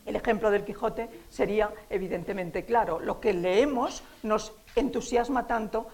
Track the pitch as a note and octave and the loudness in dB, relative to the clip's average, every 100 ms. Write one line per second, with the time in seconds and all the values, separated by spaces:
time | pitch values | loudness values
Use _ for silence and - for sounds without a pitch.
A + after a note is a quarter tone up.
0 | - G#3+ B3 G#3+ A3 G3+ - - A3 A3+ | -6 -2 0 2 4 2 0 -4 -4 -4
1 | A#3 - - - G3 G#3+ G#3 G#3 - G3 | -8 -10 -8 -2 0 2 0 -2 -6 -4
2 | F#3 F3+ E3+ G3 F3 F#3 - A#3 F3+ D#3+ | -2 -4 -4 -4 -4 -4 0 2 2 0
3 | - F#3 A3+ F3+ F3+ G3 C#4+ B3 D#4+ - | -4 0 2 2 4 4 4 2 -2 -4
4 | - - G#3+ G#3+ - - - - C4+ A#3+ | -16 -6 0 0 -2 -16 -4 0 0 0
5 | - A#3+ A#3+ B3+ - A#3 G#3+ A3 A#3 | 0 2 2 0 0 -2 -2 -4 -6